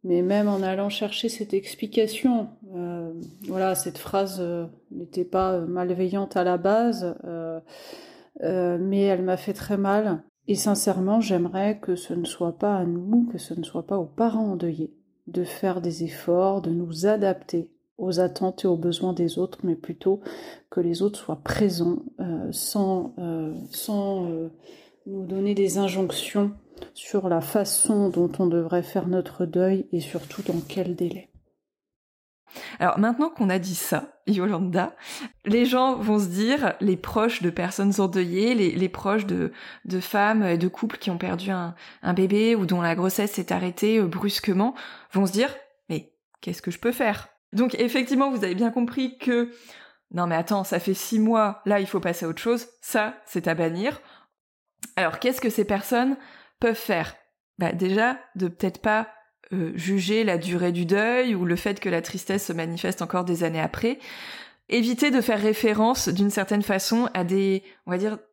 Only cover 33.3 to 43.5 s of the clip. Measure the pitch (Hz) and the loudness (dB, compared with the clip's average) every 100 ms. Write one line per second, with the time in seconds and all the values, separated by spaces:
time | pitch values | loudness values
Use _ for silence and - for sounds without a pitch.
33.3 | 330 196 185 185 170 - 151 - _ - | 2 2 2 -2 -6 -2 -4 -4 _ 0
34.3 | 196 185 175 185 190 185 - - - 240 | 2 2 0 0 0 -2 -6 -16 -12 -12
35.3 | _ - 226 240 254 262 262 214 214 190 | _ 2 4 4 4 2 2 2 2 2
36.3 | 180 226 294 226 - 196 180 - 220 226 | 0 2 2 0 0 0 0 0 0 0
37.3 | 233 175 175 180 190 202 202 190 185 180 | 2 -2 -2 -4 0 0 2 2 2 0
38.3 | 185 220 247 185 175 180 - 196 214 196 | 2 2 4 2 2 -2 -2 0 0 0
39.3 | 180 165 - - - - 185 - 208 208 | -2 -2 -6 -18 -16 -6 -4 0 2 4
40.3 | 220 190 170 180 - 226 - - 170 180 | 4 4 2 0 0 -6 -4 -4 -4 -4
41.3 | 180 190 190 170 175 - - - 180 185 | -4 -2 -4 -6 -10 -20 -6 0 2 4
42.3 | 208 220 226 180 180 170 165 185 185 208 | 4 4 4 2 2 2 2 0 2 -2
43.3 | - 175 | -2 -2